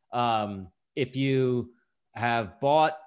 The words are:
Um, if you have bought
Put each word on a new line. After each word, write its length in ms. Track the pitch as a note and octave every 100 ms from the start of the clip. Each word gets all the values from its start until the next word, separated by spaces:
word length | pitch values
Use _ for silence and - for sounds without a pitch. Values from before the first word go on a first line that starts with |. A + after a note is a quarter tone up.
| _
Um, 560 | A#2+ A#2+ A2 G#2 G2 F2+ _ _ -
if 200 | C3 C3
you 560 | C3+ C3 B2+ B2 A#2 - _ _ _ A2
have 440 | A#2 A#2 G#2 -
bought 380 | C#3 D3+ D#3 -